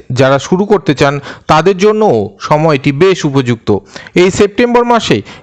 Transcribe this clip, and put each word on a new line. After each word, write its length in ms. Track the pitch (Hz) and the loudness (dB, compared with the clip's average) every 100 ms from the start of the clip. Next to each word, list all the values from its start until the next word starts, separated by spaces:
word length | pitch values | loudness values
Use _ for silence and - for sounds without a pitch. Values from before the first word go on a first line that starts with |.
| - | -6
যারা 280 | 127 139 139 | 0 2 0
শুরু 260 | - 180 | 0 -2
করতে 280 | 208 196 - | 0 0 0
চান 200 | 139 143 143 - - - | 0 0 -2 -8 -8 0
তাদের 280 | - 170 185 | 2 2 2
জন্যও 400 | 208 214 208 135 98 - | 0 2 0 0 -4 -8
সময়টি 500 | - 151 160 143 147 | -4 0 0 0 0
বেশ 260 | 139 190 180 | 2 2 2
উপযুক্ত। 440 | 151 135 123 117 - 101 - - - | -2 -2 -2 -2 -2 -4 -4 -20 -4
এই 160 | 175 185 | 0 2
সেপ্টেম্বর 540 | - 202 202 240 240 | 2 0 0 0 2
মাসে 320 | 240 233 - 113 - - | 2 0 0 -4 -4 -16